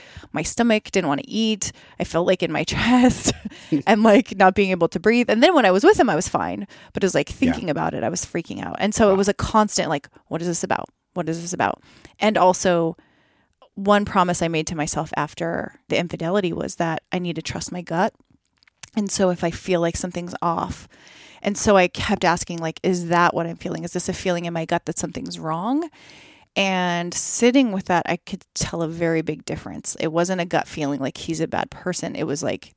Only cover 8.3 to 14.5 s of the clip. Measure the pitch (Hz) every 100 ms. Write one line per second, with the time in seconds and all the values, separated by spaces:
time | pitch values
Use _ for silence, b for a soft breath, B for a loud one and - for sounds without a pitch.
8.3 | 170 - 98 - - 202 214 208 190 202
9.3 | - - 214 214 - 156 143 - b _
10.3 | 160 175 170 - - - _ _ 185 160
11.3 | 165 170 - 101 - B B B _ 208
12.3 | 214 180 180 190 170 165 170 b b b
13.3 | b b _ _ - 196 202 208 202 180
14.3 | 175 165